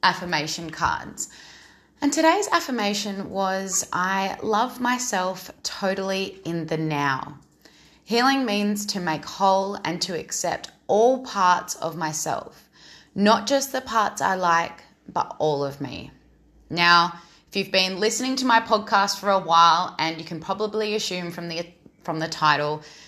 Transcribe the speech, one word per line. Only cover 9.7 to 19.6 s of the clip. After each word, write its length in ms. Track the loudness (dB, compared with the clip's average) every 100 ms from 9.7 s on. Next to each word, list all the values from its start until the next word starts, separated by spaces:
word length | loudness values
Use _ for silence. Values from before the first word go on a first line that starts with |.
| -4
and 180 | -6 -4
to 140 | -4 -6
accept 540 | -6 -4 -4 -4 -8 _ 0
all 380 | 4 4 2 -2
parts 500 | 2 4 4 0 -6
of 220 | -6 -4
myself, 720 | -6 -4 -4 -4 -6 -20 _ _ -20 -20 _
not 320 | 2 4 4 4
just 280 | 0 0
the 80 | -6
parts 400 | -2 0 0 0
I 140 | -2 0
like, 480 | 2 2 0 -8 -20 _ -8
but 240 | -4 -4 0
all 280 | 0 0 -4
of 160 | -6
me. 300 | -10 -10 -14 -20 _ _ _ _ _
Now, 500 | 4 8 8 6 -2 -18 _ _
if 80 | -4
you've 160 | 0
been 260 | 0 0 0
listening 380 | 0 0 -2 -2
to 80 | 2
my 160 | 2
podcast 580 | 4 0 2 2 2 -2
for 120 | 0
a 60 | 0
while, 600 | 4 6